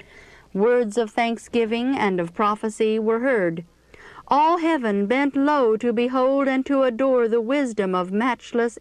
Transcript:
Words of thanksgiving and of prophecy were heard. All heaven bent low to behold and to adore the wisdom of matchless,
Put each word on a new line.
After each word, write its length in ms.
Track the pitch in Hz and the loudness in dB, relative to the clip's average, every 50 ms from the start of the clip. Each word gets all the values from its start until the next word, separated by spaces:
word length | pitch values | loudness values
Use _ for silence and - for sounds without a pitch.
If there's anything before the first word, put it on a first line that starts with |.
| - - - - - - - - - _ - | -20 -20 -20 -20 -20 -20 -20 -20 -18 _ -2
Words 460 | 190 202 240 247 247 240 208 208 240 | 0 2 2 2 2 0 0 -2 -2
of 100 | 233 208 | -4 -2
thanksgiving 880 | - - 233 233 233 220 - - - 240 226 214 226 233 240 262 277 254 | -2 -2 0 0 -2 -6 -6 -4 -2 0 0 0 0 -2 -2 -2 -2 0
and 220 | 214 202 185 180 | 0 0 0 -2
of 160 | 170 170 170 | -4 -4 -2
prophecy 640 | - 214 208 214 214 - 220 214 - 226 220 214 220 | 0 0 0 0 -2 -4 -6 -4 -2 0 0 0 0
were 220 | 220 220 226 226 | 0 0 0 0
heard. 420 | 240 277 262 214 185 170 165 170 170 - _ _ _ _ - - - - - - - - | 0 0 0 0 0 0 -2 -4 -10 -16 _ _ _ _ -20 -20 -20 -20 -20 -20 -4 0
All 320 | - 285 302 320 339 349 | 2 4 4 4 2 2
heaven 480 | 320 330 330 294 240 220 202 202 202 196 | 2 0 0 0 0 -2 0 0 0 0
bent 280 | 247 269 285 277 - | 0 0 0 0 0
low 420 | 277 277 294 302 285 254 220 220 220 | 0 0 2 2 2 2 2 2 0
to 140 | - 240 | 0 -2
behold 560 | 226 233 240 254 254 269 254 262 269 277 277 269 | 0 0 -2 0 0 0 2 2 2 2 0 0
and 160 | 262 262 262 - | 0 -2 -2 0
to 160 | 277 269 269 | 0 2 2
adore 440 | 254 226 220 269 269 262 247 233 226 | 0 0 0 0 2 2 2 2 2
the 140 | 226 233 | 0 -2
wisdom 540 | 220 220 277 294 277 247 220 214 190 185 185 | 0 0 0 0 -2 -2 -2 -2 -2 0 0
of 160 | 180 180 185 | -2 -2 -2
matchless, 680 | 190 208 233 262 233 226 - - - 233 233 233 - - | -2 -2 0 0 -2 -4 -6 -6 -2 -2 -2 -2 -4 -6